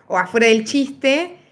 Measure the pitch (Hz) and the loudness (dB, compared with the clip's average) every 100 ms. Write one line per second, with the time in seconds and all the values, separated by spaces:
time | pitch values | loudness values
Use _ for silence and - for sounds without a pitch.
0 | - 185 180 226 226 226 220 277 269 - | -6 -4 -2 2 4 2 0 -4 -4 -2
1 | 269 285 349 - _ | 0 0 -2 -12 _